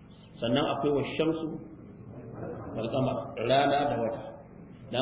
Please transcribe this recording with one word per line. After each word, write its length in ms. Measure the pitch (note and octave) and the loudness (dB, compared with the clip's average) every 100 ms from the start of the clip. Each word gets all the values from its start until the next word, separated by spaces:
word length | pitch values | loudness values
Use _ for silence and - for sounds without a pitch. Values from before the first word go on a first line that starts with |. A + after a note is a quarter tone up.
| - - - - | -20 -20 -18 -4
Sannan 240 | A#2 C3+ D#3 | 0 2 2
akwai 240 | - D3 | 0 2
"wash-shamsu 560 | C#3 B2 - D#3+ D#3+ D#3+ - - - - - - - - - - - - | 2 0 0 0 0 -4 -8 -12 -16 -18 -16 -16 -14 -14 -12 -10 -10 -8
wal 160 | G#2+ A2+ | -6 -2
qamar", 480 | C3+ B2+ - - - | 4 4 4 -4 -2
rana 480 | A#2 C3+ C#3+ C#3+ D3 | 6 6 6 4 4
da 80 | A#2 | 2
wata. 200 | A2+ - - - - - - - - | 0 -2 -8 -14 -16 -18 -18 -18 -4
Dan 80 | A#2+ | 0